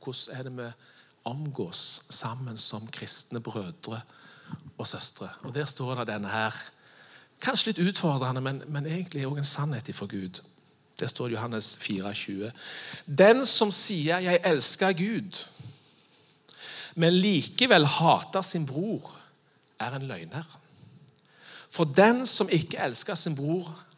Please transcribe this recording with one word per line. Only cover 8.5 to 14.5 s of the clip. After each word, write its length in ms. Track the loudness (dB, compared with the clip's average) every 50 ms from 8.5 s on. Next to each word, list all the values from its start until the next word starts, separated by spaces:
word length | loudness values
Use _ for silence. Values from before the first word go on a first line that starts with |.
| -4 -6 -8 -6
men 180 | -6 -4 -4
egentlig 400 | -4 -4 -4 -6 -6 -6 -6 -4
også 120 | -4 -2 -2
en 20 | 0
sannhet 440 | 0 0 0 -2 -4 -4 -6 -6 -8
ifra 180 | -8 -8 -8
Gud. 360 | -6 -6 -6 -6 -6 -10 -12 -18 -18 _ _ _ -20 -20 _ _ _ _ -4
Der 60 | -4
står 220 | -4 -2 -4 -4 -4
det 60 | -4
Johannes 440 | -4 -6 -4 -4 -2 -2 -2 -2 -4
fire 360 | -4 -4 -4 -4 -4 -6 -6
tjue: 380 | -8 -8 -6 -6 -6 -6 -8 -10 -12 -14 -14 -12 -12 -12 -12 -14 -14 -10 -2 6 8
«Den 280 | 10 10 10 8 6
som 260 | 4 4 4 4 4
sier, 460 | 2 2 2 2 0 -2 0 0 0 0
'Jeg 220 | 2 4 4 4 6
elsker 480 | 4